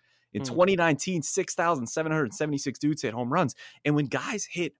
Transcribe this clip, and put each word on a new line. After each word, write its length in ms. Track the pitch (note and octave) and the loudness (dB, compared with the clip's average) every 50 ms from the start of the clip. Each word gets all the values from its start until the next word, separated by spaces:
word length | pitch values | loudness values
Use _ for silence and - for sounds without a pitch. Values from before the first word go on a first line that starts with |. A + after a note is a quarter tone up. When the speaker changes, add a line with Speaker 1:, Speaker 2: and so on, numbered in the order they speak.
| _ _ _ _ _ _ _ | _ _ _ _ _ _ _
Speaker 1:
In 80 | A2 | -6
Speaker 2:
Hmm. 140 | C#3 C3 A#2+ | -6 -4 2
Speaker 1:
twenty 200 | D3+ F3+ F#3 G3 | 4 4 4 6
nineteen, 460 | E3+ E3+ E3 D3+ C#3+ - - F#3 E3+ | 4 4 4 4 2 0 -2 -2 -2
six 340 | - - - G3 F3+ - - | -2 -2 -2 -2 -2 -2 -2
thousand 320 | - F3 E3+ F3 C#3+ A#2 | 0 2 2 2 0 -2
seven 260 | A2+ - E3 D#3+ D#3+ D#3 | -4 -4 -2 -2 0 2
hundred 200 | D#3 D3 A2 - | 0 0 0 0
seventy-six 460 | - D#3 D3+ D3 C#3 - D3 B2 - | -2 -2 -2 -2 -2 -2 -4 -6 -2
dudes 240 | - D3 D#3 D3 - | 0 0 0 0 -2
hit 100 | A#2+ G#2+ | -4 -2
home 180 | A#2 B2 A#2+ | -2 -2 0
runs. 240 | C#3 F3+ F3 B2 - - - - - - _ | 2 2 2 2 -2 -6 -18 -20 -20 -4 _
And 100 | D3 D3+ | 2 2
when 120 | D3 D3 | 2 2
guys 400 | B2 - C3 - C#4 B3+ G#3 - - | 2 -2 -2 -2 -2 -4 -4 -6 -6
hit 220 | - F3 F3 D3+ - | -4 -4 -4 -4 -6